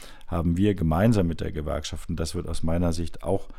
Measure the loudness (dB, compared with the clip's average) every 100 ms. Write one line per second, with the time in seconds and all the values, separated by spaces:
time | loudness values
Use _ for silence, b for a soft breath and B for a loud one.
0 | B B B 0 2 4 4 4 2 4
1 | 6 4 2 0 -4 -4 -4 -4 -6 -8
2 | -6 -4 -4 -4 -2 0 2 2 2 0
3 | -2 -4 -2 -2 -4